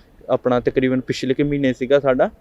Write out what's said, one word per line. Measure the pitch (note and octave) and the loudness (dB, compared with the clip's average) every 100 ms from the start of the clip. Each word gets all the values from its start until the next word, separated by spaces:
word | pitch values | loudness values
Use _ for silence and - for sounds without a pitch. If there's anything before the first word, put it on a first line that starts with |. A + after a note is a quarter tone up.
| - - - | -20 -14 -4
ਆਪਣਾ | B2+ B2+ B2 | -2 0 0
ਤਕਰੀਬਨ | A#2 C3+ C3 C3 | 0 0 0 0
ਪਿਛਲੇ | - B2+ B2+ | -4 -4 -2
ਕੁ | C3 | 0
ਮਹੀਨੇ | D3 C#3+ C3+ | 0 0 -2
ਸੀਗਾ | A#2+ B2+ C#3 | -2 0 2
ਸਾਡਾ | C#3 B2+ F#3 - | 2 0 0 -4